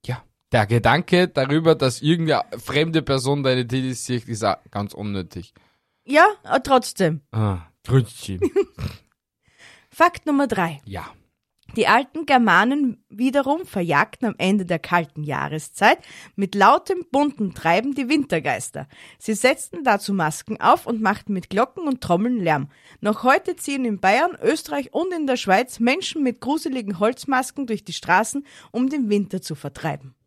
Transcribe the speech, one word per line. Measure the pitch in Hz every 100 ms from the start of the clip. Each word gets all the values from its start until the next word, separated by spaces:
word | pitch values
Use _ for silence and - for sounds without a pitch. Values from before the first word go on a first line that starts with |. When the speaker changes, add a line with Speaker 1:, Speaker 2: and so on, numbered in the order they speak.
Speaker 1:
Ja, | - 127 _ _ _
der | 117 104
Gedanke | 117 113 147 - 180 180
darüber, | - 131 151 165
dass | 151 131 120
irgendeine | 147 170 160 127 - 117
fremde | - 139 165 160
Person | 147 135 127 143
deine | 135 127 120
Titis | 131 131 123
sieht, | - 123 113
ist | 110
auch | 104 - _
ganz | 101 101
unnötig. | - 104 98 87 - - _ _ _ _ _
Speaker 2:
Ja, | - 285 392 415
aber | - 277
trotzdem. | 254 262 254 - 175 156 _
Speaker 1:
Ah, | 110 107 92 80 _
trotzdem. | - 131 113 - - 92
<laughs> | 339 392 - - - - _ _ _ _ _ _ - - _
Speaker 2:
Fakt | - 339 339
Nummer | 311 277 277
drei. | 202 170 143
Speaker 1:
Ja. | - 95 - - _ _ _ _ -
Speaker 2:
Die | - -
alten | 226 262 311
Germanen | 294 269 220 175 226 285 269 - _
wiederum | 202 254 277 269 311
verjagten | 370 202 175 147 - - 220
am | -
Ende | 185 202
der | 175 165
kalten | - 175 156 -
Jahreszeit | 147 139 139 156 - - 208 311 - - -
mit | - 196
lautem, | 202 196 311 - 370 -
bunten | 269 294 - 202
Treiben | - 160 180 262
die | 277 247
Wintergeister. | 302 - 165 143 123 - 147 143 - - _
Sie | -
setzten | 214 247 - - 349
dazu | 262 202 -
Masken | 196 156 - - -
auf | 208 330 -
und | 226
machten | 214 214 -
mit | 190 -
Glocken | 208 247 - 311
und | 262
Trommeln | - 175 233 240
Lärm. | 170 147 143 _ _ -
Noch | 208 208
heute | 247 311 381
ziehen | 349 - 277
in | 247 202
Bayern, | 190 233 349 -
Österreich | 196 311 - 285 262
und | - 370
in | 349 285
der | 247
Schweiz | - 190 254 -
Menschen | 233 320 - 330
mit | 262 240
gruseligen | 247 311 320 262 202 170
Holzmasken | 214 247 - 262 262 - 254
durch | 214
die | -
Straßen, | - - 180 226 285 285 - -
um | 226 262
den | 302 220
Winter | 208 196 185
zu | -
vertreiben. | 156 143 - 160 143 135 _